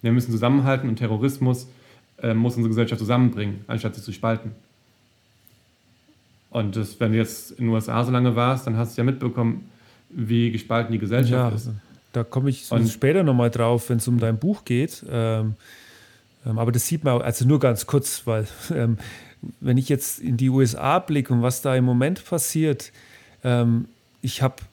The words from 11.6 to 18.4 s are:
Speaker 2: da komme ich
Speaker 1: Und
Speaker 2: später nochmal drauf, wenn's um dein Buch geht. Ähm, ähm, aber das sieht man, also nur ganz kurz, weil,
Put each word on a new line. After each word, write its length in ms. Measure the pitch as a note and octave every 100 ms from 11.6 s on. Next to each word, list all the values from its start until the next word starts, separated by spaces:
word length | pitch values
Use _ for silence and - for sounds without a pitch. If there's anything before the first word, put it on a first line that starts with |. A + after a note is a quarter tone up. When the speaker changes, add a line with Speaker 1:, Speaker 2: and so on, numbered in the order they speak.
| A#2 G#2 - - _
Speaker 2:
da 120 | -
komme 260 | A2+ - C3+
ich 200 | C3+ -
Speaker 1:
Und 160 | A#2 A2+
Speaker 2:
später 340 | G#2 C3 F3
nochmal 280 | E3 B2 A#2+
drauf, 400 | A#2 A2+ A#2+ -
wenn's 180 | A#2+ A2+
um 100 | A#2+
dein 200 | A2+ A2
Buch 260 | E3+ G3+
geht. 400 | - A#2+ C#3+ - -
Ähm, 440 | B2+ A2+ A2+ A2 G#2+ - - - - - _ _ _ A#2+
ähm, 120 | A2
aber 140 | A#2
das 140 | A#2+ -
sieht 180 | E3
man, 160 | D3+ A#2+
also 260 | - A2+ B2
nur 140 | D3
ganz 260 | C3+ A2+ -
kurz, 400 | C#3+ C3+ - -
weil, 200 | A2